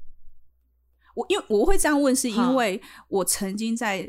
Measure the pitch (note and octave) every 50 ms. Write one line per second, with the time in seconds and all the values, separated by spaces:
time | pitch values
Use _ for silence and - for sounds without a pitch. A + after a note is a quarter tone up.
0 | - - - - - - - - - - _ _ _ _ _ _ _ _ _ _
1 | _ _ _ - - - F#4 - - - G#3+ G3+ B3 E4+ G4+ G4+ - D4+ D4+ C#4+
2 | C#4+ C4+ B3+ B3+ - B3 G#3 A3 B3 B3 C4 C4 A#3+ G#3 F#3 - - - - -
3 | - _ G3+ G3 F3+ F#3 - - G3+ F#3+ G3 G#3 A3 A3+ A3+ A#3 A#3+ G#3+ G3 F#3
4 | -